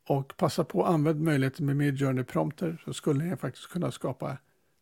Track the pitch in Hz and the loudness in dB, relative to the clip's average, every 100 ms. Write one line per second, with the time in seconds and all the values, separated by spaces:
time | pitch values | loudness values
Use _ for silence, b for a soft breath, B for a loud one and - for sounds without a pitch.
0 | - 139 135 - 160 - 160 - 196 165 | -2 -2 -2 0 0 2 0 2 4 4
1 | 147 151 160 143 135 - 143 139 147 135 | 4 2 2 2 2 0 0 2 2 2
2 | 139 131 127 - 160 - 170 165 - 139 | 0 0 0 0 -2 -2 -6 -6 -10 -4
3 | - 139 165 185 143 - - 175 147 - | 0 0 0 -4 -6 -8 -8 -4 -4 -2
4 | 156 123 147 139 _ _ _ _ | -6 -4 -6 -8 _ _ _ _